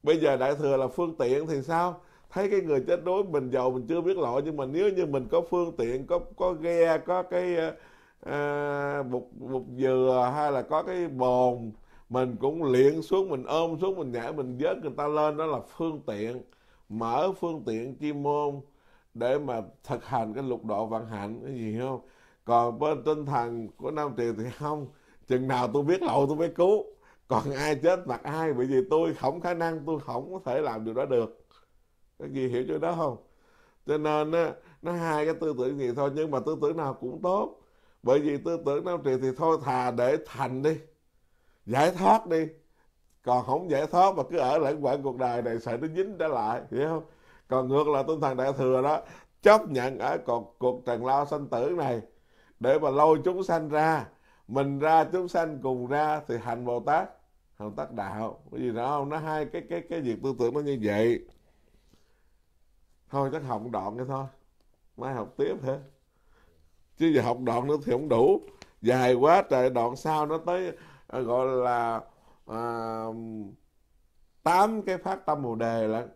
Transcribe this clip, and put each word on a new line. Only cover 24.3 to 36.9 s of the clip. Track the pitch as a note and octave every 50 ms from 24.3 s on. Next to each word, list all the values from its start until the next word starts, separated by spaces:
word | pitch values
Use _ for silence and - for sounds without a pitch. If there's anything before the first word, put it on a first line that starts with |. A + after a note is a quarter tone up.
| A2+
thì | G#2 A2+ B2+ A2+
không, | - D3 D3 D3+ D3+ C#3 B2 - _ _ _ _ - _
chừng | - B2+ B2+ C3
nào | C3 C3 B2 B2 A2+ A2
tôi | C#3+ C#3+
biết | D3 F3+ F#3+
lỗi | - - A#2 C#3 C#3
tôi | C#3 D3+
mới | D3+ E3+ D#3+
cứu, | - - F3 F#3+ G#3+ G#3 - - - _ _ - _ _ _
còn | _ B2+ A2 C#3+ C#3
ai | C#3 C3+ C#3+ D3+ D3+
chết | C3 C#3+ E3+ F#3 F3+ F3+
mặc | E3+ - - -
ai, | D3+ D3 D#3+ D#3+ D#3+ C#3
bởi | B2 B2+
vì | C3 C#3 B2+ B2+ C3
tôi | D3+ D#3+ E3+ E3 C#3+
không | - - C3 D3+ F3
khả | E3 F3 F3
năng, | E3 E3 E3 E3 D#3 C#3
tôi | D#3+ D#3+ D3
không | - - B2 B2 - - F#3
có | F#3+ -
thể | - B2 D3+
làm | D3+ C3+ A#2 A2+ A2
điều | A2+ A2+
đó | B2 C3
được. | C3 C3 A#2+ A2+ G#2+ - - _ _ _ _ _ _ _ _ _ _ _ _ _ _ _ _
Các | C#3+ C#3+
vị | C3+ C3+ C3
hiểu | B2 A#2+ B2 C3
chỗ | D3 D#3
đó | D#3 D#3 E3+ F3
không? | E3 D#3+ C#3+ A#2+ G2+ - _ _ _ _ _ _ _ _ _ _ _ _
Cho | B2+ D3
nên | D3+ D3+ D3+ D3+ D3+ D3+ D#3
á, | E3 E3+ E3 D3+ - - _ - - _
nó | - E3
hai | F3 E3+ E3 E3 D#3 D3+ D3+
cái | D#3+ D#3+
tư | D#3+ E3 D#3 C#3+
tưởng | B2 B2 C3 D3
vậy | C#3 C3+ A#2+ A#2
thôi, | C#3 C#3 C#3 C3+
nhưng | D3+ D#3 D#3
mà | C#3 B2+ A2
tư | D3 D#3+ C#3
tưởng | C#3+ D3 E3
nào | E3 D3+ C3+